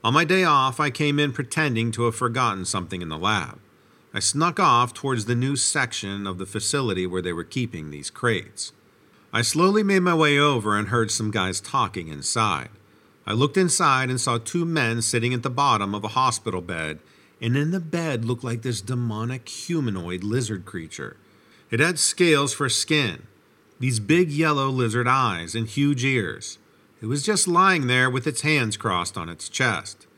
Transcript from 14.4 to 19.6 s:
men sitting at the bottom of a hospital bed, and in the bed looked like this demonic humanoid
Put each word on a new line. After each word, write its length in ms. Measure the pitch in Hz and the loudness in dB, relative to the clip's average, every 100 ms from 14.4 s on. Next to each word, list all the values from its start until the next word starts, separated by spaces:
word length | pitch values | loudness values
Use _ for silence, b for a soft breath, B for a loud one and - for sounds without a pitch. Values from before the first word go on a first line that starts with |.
| 117 175 | -2 -2
men 380 | 165 160 120 117 | 0 2 2 0
sitting 320 | 110 123 120 | 0 0 0
at 100 | 123 | 0
the 60 | 123 | -2
bottom 440 | 123 143 110 101 | 0 2 2 0
of 100 | 104 | -4
a 60 | 104 | -4
hospital 520 | 127 127 117 - 92 | 0 2 0 -4 -4
bed, 380 | 87 85 80 - b b b b | -6 -6 -4 -6 b b b b
and 160 | 117 131 | -2 0
in 140 | 151 | 0
the 100 | 190 | -2
bed 420 | 160 170 165 123 | -4 -4 -2 -2
looked 220 | 113 120 120 | -2 -4 -4
like 160 | 117 | -6
this 180 | 123 110 | -4 -6
demonic 680 | 98 123 120 107 117 127 - | -4 -4 -2 -2 -6 -6 -10
humanoid 760 | - | -14